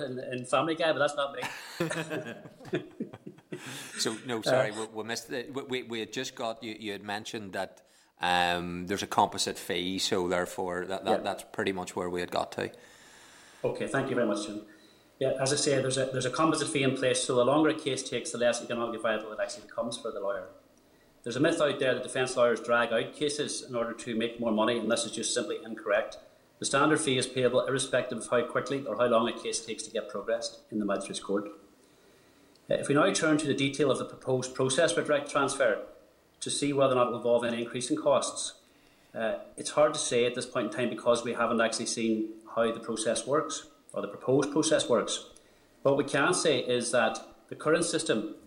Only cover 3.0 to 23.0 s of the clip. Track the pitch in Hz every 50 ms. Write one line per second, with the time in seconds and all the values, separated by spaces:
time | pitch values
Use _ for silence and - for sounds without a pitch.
3 | - - - - - 185 - - - _ - - - 131 131 - - - - -
4 | - 123 110 107 - 127 120 110 - - 131 127 110 107 101 110 110 107 107 107
5 | 107 113 117 - - - 143 123 117 - 117 135 120 113 127 127 120 113 117 113
6 | 107 - - 127 131 - - - 120 113 113 - 120 110 107 - 110 101 101 95
7 | 104 104 101 107 - - - 113 101 92 98 98 95 - - - - _ _ _
8 | _ _ _ - 85 87 87 87 87 87 87 87 87 87 87 87 90 90 101 92
9 | 101 - - - 101 95 - 95 - 101 - - - - 92 90 90 92 95 92
10 | - - 110 95 90 87 90 87 87 - - - 95 90 87 90 90 90 95 95
11 | 95 95 95 - 101 101 95 - - - - - 104 98 95 90 85 - - 98
12 | 90 87 90 90 87 85 - 82 85 - - - 98 - - - - - - -
13 | - - - - - - - - - - - - - 123 - - 107 - 139 135
14 | 135 131 127 123 113 107 104 104 104 107 104 - - - - - - - - -
15 | _ _ _ - 135 127 - - 135 131 147 143 - 151 135 127 123 131 - 135
16 | 123 - 131 127 127 127 - 160 160 160 151 143 139 - 143 139 135 131 127 -
17 | 135 127 123 - - - 131 123 120 131 143 156 156 - - - - 135 131 127
18 | - - 127 117 - - - 117 120 120 117 - - - 120 117 120 113 110 104
19 | - 110 107 104 113 107 107 104 101 - - - - - - 117 117 120 117 -
20 | - 110 98 101 98 101 101 92 90 - - - - _ _ _ _ _ _ _
21 | _ _ _ _ - 120 117 127 160 165 160 156 151 143 127 - 135 127 120 113
22 | 107 - - 131 131 123 - 127 120 120 113 110 - 120 120 120 117 110 113 -